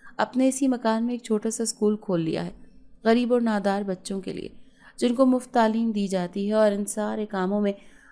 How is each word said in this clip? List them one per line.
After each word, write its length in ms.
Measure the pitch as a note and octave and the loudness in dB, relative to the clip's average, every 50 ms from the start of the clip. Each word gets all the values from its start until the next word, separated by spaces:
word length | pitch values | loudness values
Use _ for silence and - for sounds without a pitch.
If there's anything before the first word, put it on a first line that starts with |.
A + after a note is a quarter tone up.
| - - - - | -20 -10 -6 -4
अपने 280 | G#3 A3 - B3+ C4 | -4 -2 0 2 2
इसी 200 | C4 C4 - C#4 | 2 2 2 0
मकान 360 | C4 B3 A#3+ - A3+ A3 A3+ A#3 | 0 0 0 0 0 0 0 -2
में 100 | A#3+ B3 | -4 -4
एक 100 | A#3 - | -6 -2
छोटा 240 | - A3 G#3 G#3 A3 | -2 -2 -2 -2 -4
सा 160 | A3 - A3+ | -4 -4 -4
स्कूल 300 | A3 - - G#3+ G#3 G#3+ | -6 -2 0 0 0 0
खोल 240 | G#3 - - F3+ E3 | 0 -2 -2 -2 -2
लिया 200 | E3 D#3+ - D#3+ E3+ | 0 -2 -4 -4 -6
है 100 | F3 - - - - - - - - - - - | -8 -10 -14 -20 -20 -20 -20 -20 -20 -16 -2 2
गरीब 280 | A3 A3+ B3 B3 A#3 | 4 4 4 4 2
और 100 | B3 A#3+ | 2 2
नादार 420 | A#3 A3+ G#3+ G3+ F#3+ G3+ G3 G3+ G#3 | 2 0 0 0 0 0 -2 -2 -2
बच्चों 340 | G3 F#3 F#3 - - G3 G3 | -4 -6 -6 -8 -8 -8 -8
के 120 | F#3 F#3+ - | -8 -8 -10
लिए, 180 | - - - - - - - - _ - - - - | -10 -12 -12 -14 -18 -20 -20 -20 _ -20 -20 -4 -2
जिनको 260 | A#3+ A#3+ A#3+ B3+ C4+ | 0 2 4 4 4
मुफ्त 260 | B3+ B3+ B3 B3 - | 4 4 2 0 0
तालीम 400 | - A#3+ A3+ A3 A3 A3+ A#3 A3+ G#3 | 2 4 4 4 2 0 0 -2 0
दी 140 | G#3 G3+ | -2 -2
जाती 380 | F#3+ F#3+ F#3 F3 F3 F#3 G3+ G3+ | 0 0 -2 -2 -4 -4 -4 -2
है, 60 | G3+ G#3+ | 0 2
और 180 | A3 G#3+ G#3 G3+ | 4 4 4 2
इन 100 | G3+ G3+ | 0 -4
सारे 400 | G3+ - G#3+ G#3 G#3+ A3 A3 G#3+ | -4 -4 -4 -4 -4 -4 -6 -6
कामों 320 | G#3 G#3 F#3+ F#3 F#3+ G3+ G#3 | -4 -4 -2 -2 0 0 0
में 120 | G#3 G3+ G3+ - - - - - - - | 0 0 -2 -4 -10 -20 -20 -20 -20 -20